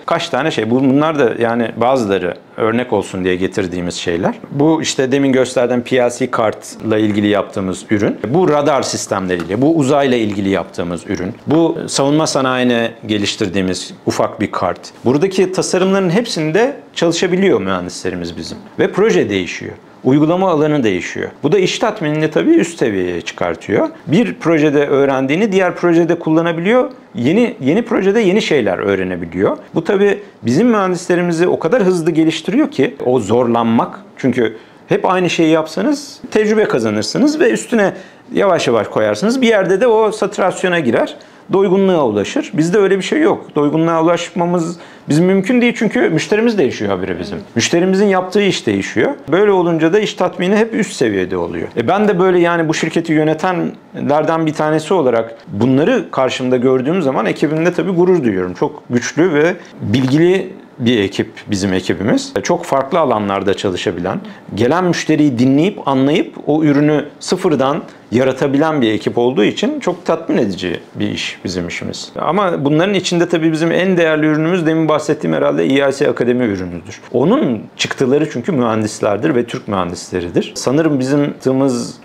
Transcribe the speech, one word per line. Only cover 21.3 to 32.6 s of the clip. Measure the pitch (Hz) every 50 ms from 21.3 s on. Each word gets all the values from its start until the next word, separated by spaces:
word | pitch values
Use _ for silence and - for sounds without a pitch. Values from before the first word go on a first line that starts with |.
| - - -
Bu | 147
da | 190 196
iş | 185 - - -
tatminini | 262 220 214 - 165 151 151 156 156 151
tabii | - 165 - 302
üst | 339 330 - - - -
seviyeye | 147 117 101 92 90 90 87 85
çıkartıyor. | - - - - 92 87 80 - - - 101 - 320 311 - - -
Bir | - 139 214 233 185 -
projede | - - 156 165 151 151 156 139 147 143
öğrendiğini | 139 139 135 139 135 135 131 135 131 151 180 226 214
diğer | 185 190 185 180 180
projede | - - 175 165 170 170 160 170 170
kullanabiliyor. | - 160 156 165 165 175 165 165 170 202 240 254 - 294 - - - - -
Yeni, | - 120 139 180 233 240 - - -
yeni | 120 135 170 233
projede | 233 - 214 196 190 196 202 240
yeni | 220 170 185 226
şeyler | 220 - 170 135 107 98 87
öğrenebiliyor. | - - 101 98 95 92 92 92 85 90 82 85 90 101 - 294 - - - -
Bu | 165 170
tabii | - 202 190 202 202 - - - - - - 110
bizim | 113 123 170 240
mühendislerimizi | 254 220 208 190 185 180 170 - - 180 170 180 175 165 160 175
o | 180 139 -
kadar | - 160 226 254 190
hızlı | 185 185 170 156 175
geliştiriyor | 160 156 160 160 160 - - 185 190 285